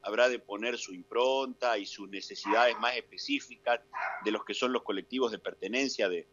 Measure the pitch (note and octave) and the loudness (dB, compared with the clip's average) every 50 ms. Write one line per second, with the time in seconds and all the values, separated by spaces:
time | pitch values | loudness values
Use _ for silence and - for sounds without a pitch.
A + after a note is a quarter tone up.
0 | - G2 G#2 A2+ B2 B2+ B2 A2+ - - G2+ G2+ A2+ B2 A#2+ A#2 - - F#2 F2+ | -4 -2 4 4 6 4 4 0 -6 -8 -6 -4 -2 -2 -2 -4 -6 -8 -10 -12
1 | F2 _ A2 A#2 B2 C3 C3 C3+ C3+ B2+ B2 _ B2 B2 A#2 G#2 G2+ - - - | -12 _ 0 2 2 4 2 0 -2 -4 -4 _ 0 0 0 0 -2 -6 -10 -10
2 | G2+ F#2+ G2 F#2+ - - G2 - - G2+ - A2+ B2 B2 A2+ A2 A2+ A#2+ B2+ A#2 | -10 -10 -8 -10 -8 -8 -10 -8 0 2 4 6 6 6 4 4 0 0 0 0
3 | - _ - - - - C#3+ C3+ - - B2 - _ B2+ A#2+ A#2 - _ - - | -6 _ -12 -10 -4 -2 -2 -2 -2 -6 -18 -6 _ 0 0 0 0 _ -6 -4
4 | - - - - - G#2+ G#2+ G#2 - - G#2 - C3 B2+ B2+ A#2 - - G2+ G2 | -4 -4 -4 -2 -2 -2 -2 -2 -4 -4 -2 0 0 0 0 0 -2 -2 -4 -4
5 | F2+ _ B2 C3 B2+ A2+ G#2+ F#2 _ G2 F2 - D3+ D#3+ A2+ C3 C#3 C3 B2+ - | -4 _ -2 0 0 0 0 -4 _ -8 -8 -6 -8 -2 0 0 0 0 0 0
6 | G#2+ F#2+ F2 E2+ D#2 _ | 2 2 2 -2 -4 _